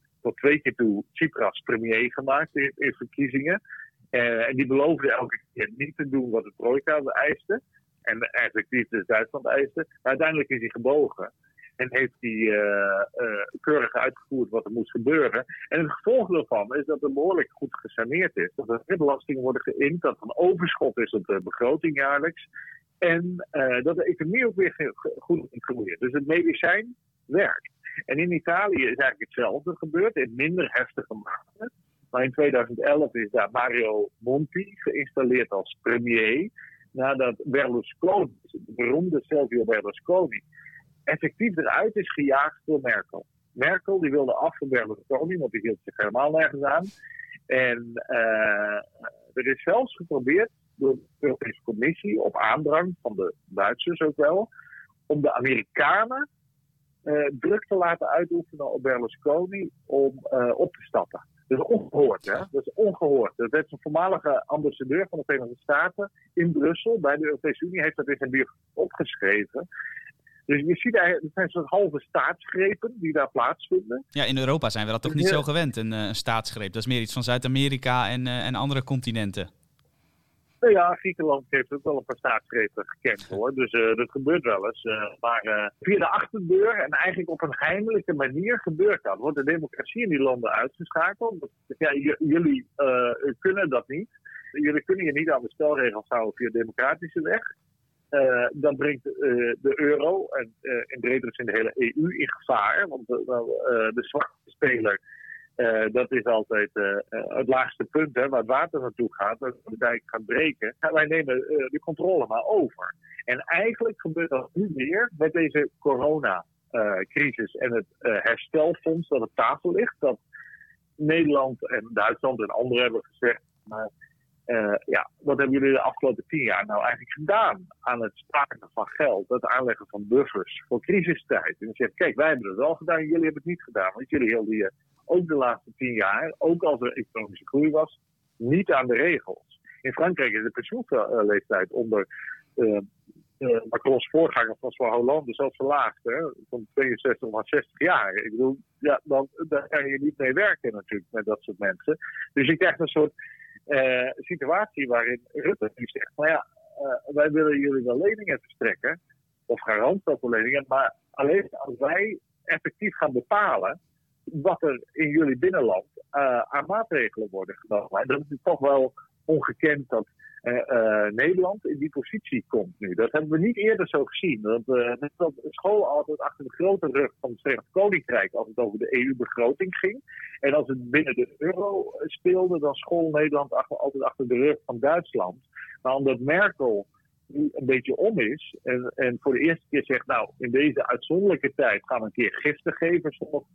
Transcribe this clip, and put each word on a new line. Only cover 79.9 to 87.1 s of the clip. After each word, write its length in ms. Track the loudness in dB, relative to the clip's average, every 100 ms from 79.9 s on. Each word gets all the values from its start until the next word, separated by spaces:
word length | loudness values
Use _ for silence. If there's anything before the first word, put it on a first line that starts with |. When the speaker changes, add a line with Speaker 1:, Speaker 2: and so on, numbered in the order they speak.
| _ _ _ _ _ _ _
Speaker 1:
Nou 120 | 6
ja, 220 | 6 6
Griekenland 500 | 2 -4 0 0 0 0
heeft 220 | -2 0
ook 120 | -4
wel 120 | -2 -4
een 80 |
paar 120 | -4 -4
staatsgrepen 680 | -2 -2 -2 -2 -2 -4 -10
gekend, 420 | -4 -2 -2 -6
hoor. 260 | -4 -2
Dus, 160 | -2 0
eh, 240 | 2 2
dat 160 | 2 -2
gebeurt 320 | -2 0 2
wel 240 | 2 0 -2
eens. 160 | -6
Eh, 300 | -6 -4 -6 -4
maar, 200 | -2 -2
eh, 260 | 0 -2 -2 -4
via 180 | 0 2
de 100 | 2
achterdeur 720 | 0 -2 -6 2 4 4 2
en 120 | -2
eigenlijk 400 | 0 0